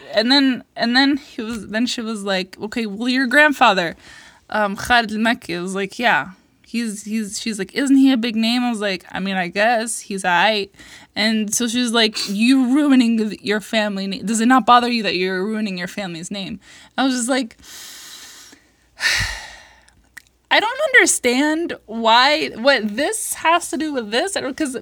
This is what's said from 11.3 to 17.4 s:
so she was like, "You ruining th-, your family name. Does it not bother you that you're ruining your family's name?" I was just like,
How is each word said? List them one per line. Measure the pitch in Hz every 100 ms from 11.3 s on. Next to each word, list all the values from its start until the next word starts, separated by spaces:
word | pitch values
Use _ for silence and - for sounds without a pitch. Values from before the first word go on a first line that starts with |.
| 220 208
so | 220 240
she | 240
was | 247
like, | 233 220 - -
"You | 202 233 269 240
ruining | 277 294 262 233 226 214
th-, | -
your | 175 208
family | 208 226 208 196 196
name. | 190 190
Does | 226
it | 233
not | 262 -
bother | 240 240
you | 233
that | 196 175
you're | 185 185
ruining | 202 220 214 185
your | 180
family's | - 190 165 175
name?" | 202 185 - - - - -
I |
was | 269
just | 254 233
like, | 262